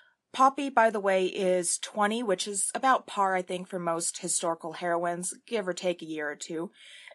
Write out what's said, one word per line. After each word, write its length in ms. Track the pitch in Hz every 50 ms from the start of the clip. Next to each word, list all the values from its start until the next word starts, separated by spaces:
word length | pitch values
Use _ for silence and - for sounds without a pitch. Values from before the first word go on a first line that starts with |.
| _ _ _ _ _ _ -
Poppy, 340 | - 262 277 269 294 277 269
by 220 | 269 233 226 226
the 100 | 220 208
way, 240 | 190 196 190 190 185
is 540 | - - - 190 180 185 180 175 - - -
twenty, 440 | - - - 208 208 208 220 240
which 240 | 247 208 185 185 -
is 240 | 214 202 196 - - -
about 320 | 226 262 262 254 - -
par, 280 | - - 208 196 190 190
I 60 | 185
think, 260 | 180 - 185 180 185
for 120 | - 196 180
most 400 | 170 170 165 165 - - - -
historical 560 | 190 170 - - 185 170 165 - - 160 156
heroines, 580 | - 180 175 170 170 175 175 175 175 180 - - - _
give 200 | - 233 214 190
or 60 | 185
take 300 | 175 - 190 180 175 175
a 40 | 165
year 240 | 160 160 151 151 147
or 60 | 147
two. 340 | 143 - - 170 160 170 - - - - - - - - -